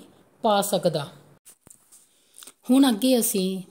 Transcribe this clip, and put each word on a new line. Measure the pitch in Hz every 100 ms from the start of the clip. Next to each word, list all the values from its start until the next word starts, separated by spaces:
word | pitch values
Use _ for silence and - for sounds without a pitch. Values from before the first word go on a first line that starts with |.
| - _ _ _
ਪਾ | 226 202
ਸਕਦਾ।" | 190 185 170 151 139 - _ _ - - - - _ - _ _ _ - - - -
ਹੁਣ | 262 277
ਅੱਗੇ | 202 262 247
ਅਸੀਂ | 220 196 185 190 -